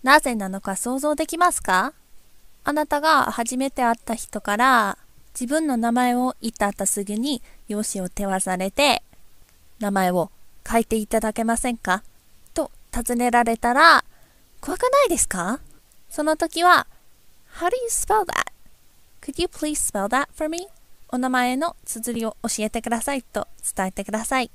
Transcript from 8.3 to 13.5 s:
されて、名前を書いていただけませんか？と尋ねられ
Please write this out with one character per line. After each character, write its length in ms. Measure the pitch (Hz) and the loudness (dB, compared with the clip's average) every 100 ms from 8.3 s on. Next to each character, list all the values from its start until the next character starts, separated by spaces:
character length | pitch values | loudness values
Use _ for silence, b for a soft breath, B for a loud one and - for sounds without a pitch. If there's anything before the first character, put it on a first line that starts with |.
| 190 | -2
さ 180 | 190 185 | -2 -2
れ 140 | 190 | -2
て、 320 | - 285 - - - - - - - - - | 2 2 2 -4 -20 -20 -20 -20 -20 -20 -6
名 120 | 208 | -2
前 180 | 196 185 | 2 2
を 220 | 180 170 - - - - | 2 -2 -6 -20 -18 -2
書 120 | 233 | 0
い 60 | 226 | 0
て 100 | 226 | -2
い 100 | 214 | 0
た 140 | 226 | 0
だ 120 | 220 | 0
け 120 | 214 | -2
ま 140 | 226 233 | -2 0
せ 140 | 247 | -2
ん 60 | 233 | -4
か？ 240 | - 190 - - - - - - | -2 -2 -4 -20 -20 -20 -8 -4
と 160 | - - - | -4 -8 -8
尋 240 | - 233 240 | -6 -2 0
ね 140 | 247 | 2
ら 140 | 240 | 4
れ 120 | 233 | 2